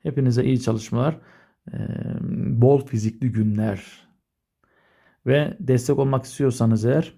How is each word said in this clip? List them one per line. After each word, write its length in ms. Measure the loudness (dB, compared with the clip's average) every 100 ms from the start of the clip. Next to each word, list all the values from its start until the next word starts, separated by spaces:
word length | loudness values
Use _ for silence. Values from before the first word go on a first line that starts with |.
Hepinize 420 | -2 0 2 2
iyi 160 | 2 0
çalışmalar, 560 | 0 -2 -2 -2 -2 -4 -18 _ _ _ -14
e, 40 | -10 -8 -6 -8 -6 -6 -4 -2 4
bol 240 | 6 6 2
fizikli 460 | -2 -2 -2 -4
günler. 500 | 0 0 0 -2 -4 -10 -20 _ _ _ _ _ _ _ _ _ _ _ _ 0
Ve 300 | 0 0 -4
destek 380 | 0 0 2 0
olmak 260 | 0 -2
istiyorsanız 600 | -4 -2 -2 2 2 2
eğer 280 | 2 0 -2